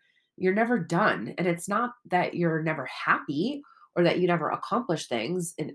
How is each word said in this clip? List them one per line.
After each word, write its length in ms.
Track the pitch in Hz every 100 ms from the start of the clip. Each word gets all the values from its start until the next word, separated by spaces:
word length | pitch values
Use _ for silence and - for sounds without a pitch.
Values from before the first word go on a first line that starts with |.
| _ _ _ -
You're 160 | 185
never 240 | 196 226 240
done. 560 | 165 170 208 90 107 -
And 80 | 175
it's 200 | 170 -
not 260 | 202 240 - -
that 240 | 180 - -
you're 260 | 170 160
never 240 | 160 156 131
happy 800 | - - 160 - 143 214 285 - - _ -
or 80 |
that 160 | 170 -
you 80 | 180
never 220 | 175 151
accomplish 580 | - - 214 247 156 -
things. 480 | 120 117 180 170 -
In, 140 | 156